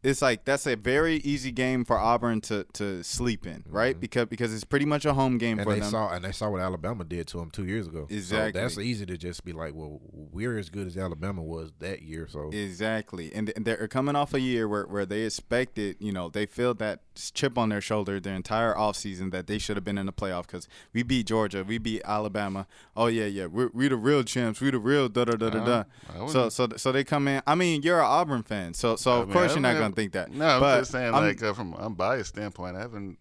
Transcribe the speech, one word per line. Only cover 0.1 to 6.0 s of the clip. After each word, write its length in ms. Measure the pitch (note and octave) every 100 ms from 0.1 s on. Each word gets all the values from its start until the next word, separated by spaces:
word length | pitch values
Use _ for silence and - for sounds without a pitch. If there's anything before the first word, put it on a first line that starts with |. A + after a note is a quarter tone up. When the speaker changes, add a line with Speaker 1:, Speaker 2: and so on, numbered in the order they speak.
| C3+
Speaker 1:
like 240 | C#3 A2+
that's 220 | - C3+ D3
a 80 |
very 420 | A2+ G#2+ C3+ E3 D#3+
easy 340 | C3+ C#3+ C3
game 320 | A#2+ B2+ B2+
for 120 | A#2 A2+
Auburn 440 | A2 A#2+ A#2 A2
to, 220 | - G#2 -
to 300 | - G#2 F#2
sleep 420 | - - B2 G#2+ F#2
in, 180 | D2+ -
right? 240 | F2+ A#2+
Speaker 2:
Mm-hmm. 60 | E2+
Speaker 1:
Because, 260 | - B2+ A#2
because 260 | A2+ A#2+
it's 100 | A2
pretty 200 | - C#3
much 200 | D3 D3
a 100 | D3+
home 240 | C#3 C3+ B2+
game 200 | A#2 A2
Speaker 2:
And 60 | G#2
Speaker 1:
for 80 |
Speaker 2:
they 60 | G#2
Speaker 1:
them. 100 | G#2
Speaker 2:
saw, 200 | A2